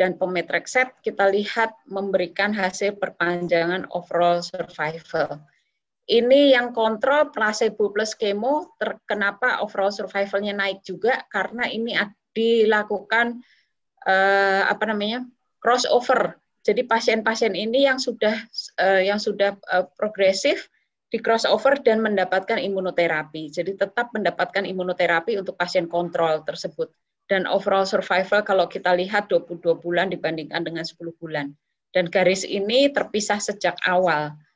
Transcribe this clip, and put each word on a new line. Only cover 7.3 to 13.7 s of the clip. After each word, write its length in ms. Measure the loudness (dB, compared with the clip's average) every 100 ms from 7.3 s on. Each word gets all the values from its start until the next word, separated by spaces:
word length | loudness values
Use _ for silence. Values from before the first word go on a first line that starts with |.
placebo 640 | 0 -2 0 0 0 0
plus 180 | 0 -4 -2
kemo, 580 | -2 0 0 -2 -4 -8
ter-, 240 | -8 -6 -6
kenapa 560 | -2 -2 0 -2 0
overall 300 | -4 -2 -2
survivalnya 580 | -2 -4 -4 -2 -2 -2
naik 320 | -2 -4 -4
juga? 400 | -10 -2 0 0 -2
Karena 320 | -4 -4 -4 -6
ini 260 | -4 -4 -2
ak-, 380 | -4 -8 _
dilakukan, 1080 | -2 2 4 4 2 0 -6 -2 0 0 -4 -14 _ _